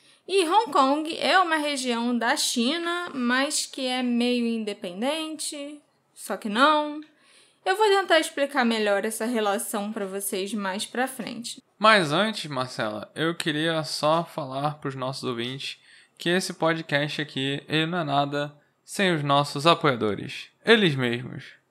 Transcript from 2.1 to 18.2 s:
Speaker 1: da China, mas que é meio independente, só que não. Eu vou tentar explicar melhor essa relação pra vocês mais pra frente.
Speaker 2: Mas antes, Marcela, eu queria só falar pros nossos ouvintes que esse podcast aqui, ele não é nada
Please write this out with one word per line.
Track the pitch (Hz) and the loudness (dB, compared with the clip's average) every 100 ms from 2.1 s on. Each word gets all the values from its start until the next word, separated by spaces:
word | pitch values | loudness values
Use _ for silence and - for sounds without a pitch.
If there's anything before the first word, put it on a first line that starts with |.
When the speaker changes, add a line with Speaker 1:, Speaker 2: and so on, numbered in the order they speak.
| 240 | 0
Speaker 1:
da | 233 294 | 2 0
China, | - 247 233 339 339 349 349 | 0 0 0 0 -2 -4 -4
mas | 269 240 254 285 302 - | -4 0 0 0 -2 -6
que | - 254 | -6 -4
é | 254 | -2
meio | 247 240 240 247 233 | 0 0 2 2 0
independente, | 226 208 208 185 185 254 320 311 302 - 294 285 294 _ _ _ - | -2 -4 -8 -8 -4 -4 -2 -6 -8 -8 -8 -10 -14 _ _ _ -16
só | - 220 | -10 -8
que | 220 | -4
não. | 214 285 302 302 302 302 _ _ _ _ _ | 2 4 4 0 -6 -14 _ _ _ _ _
Eu | 370 392 | -2 2
vou | 427 | 4
tentar | 392 370 330 | 4 4 2
explicar | 320 - 277 277 233 | 2 -2 -2 2 2
melhor | 226 208 196 220 | 2 2 2 0
essa | 220 226 | -4 -2
relação | 240 208 202 - 220 208 | 0 0 0 -2 -4 -4
pra | 220 196 | -6 -6
vocês | 196 202 196 196 | -6 -4 -4 -4
mais | 214 196 196 | -4 -4 -4
pra | - 233 254 | -6 -4 -4
frente. | - - - - - - - | -4 -10 -10 -10 -14 -18 0
Speaker 2:
Mas | 208 214 156 | 6 6 4
antes, | 156 220 208 151 | 2 0 -2 -6
Marcela, | 135 127 - 110 107 98 | -6 -6 -4 -4 -4 -8
eu | - 160 170 | -4 -2 -2
queria | 165 147 160 160 | -2 0 0 0
só | 147 - 151 165 160 | -4 0 2 2 0
falar | - 135 131 147 147 | -6 -8 -4 -4 -4
pros | 143 131 | -6 -4
nossos | 131 135 123 | -6 -4 -4
ouvintes | 117 120 135 - - _ - _ - | -4 -6 -8 -10 -12 _ -20 _ -6
que | 170 | 0
esse | 180 180 175 | 0 0 -2
podcast | 165 165 160 143 147 151 | 0 0 0 0 0 -4
aqui, | 147 135 135 139 - | -6 -4 -4 -4 -2
ele | 156 160 | -2 0
não | 180 | -2
é | |
nada | 151 139 | 0 0